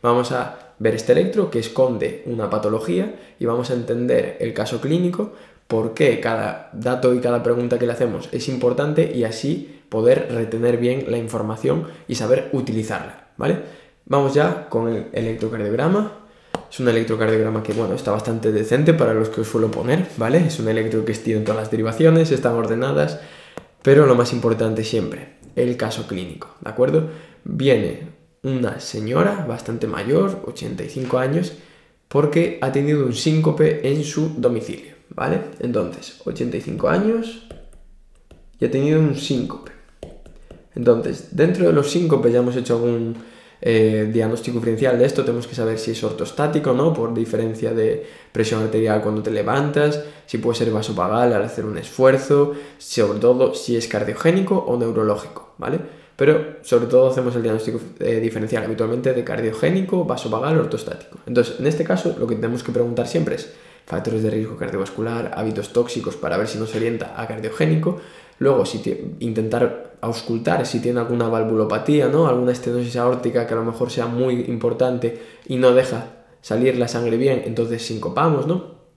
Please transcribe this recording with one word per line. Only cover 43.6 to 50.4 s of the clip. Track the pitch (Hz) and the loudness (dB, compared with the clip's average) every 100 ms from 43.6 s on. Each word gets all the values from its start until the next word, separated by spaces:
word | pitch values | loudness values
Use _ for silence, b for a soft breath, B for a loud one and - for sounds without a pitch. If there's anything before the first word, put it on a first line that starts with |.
eh, | - 113 110 110 107 | 2 4 4 4 2
diagnóstico | 113 110 117 - 120 | 2 0 -2 -4 -2
diferencial | 117 110 131 120 | -2 0 2 4
de | |
esto. | 131 - 123 | 4 4 0
Tenemos | 120 113 | -2 -4
que | 123 | -4
saber | 113 110 | -2 -2
si | - | -4
es | 110 | -4
ortostático, | 107 - - - 151 151 147 | -4 -4 -8 -2 0 0 2
¿no? | 127 156 | 2 2
Por | 156 113 | 2 -2
diferencia | 117 113 110 113 113 113 | -2 -2 -2 -2 -2 -2
de | 113 110 - B B B | 0 0 0 B B B
presión | 113 107 110 | -2 0 0
arterial | 110 110 110 107 | 0 2 2 2
cuando | 107 107 | 0 -2
te | 104 | -2
levantas, | 107 101 131 147 143 147 147 B B B | -2 0 0 2 2 2 0 B B B
si | |
puede | 117 | -4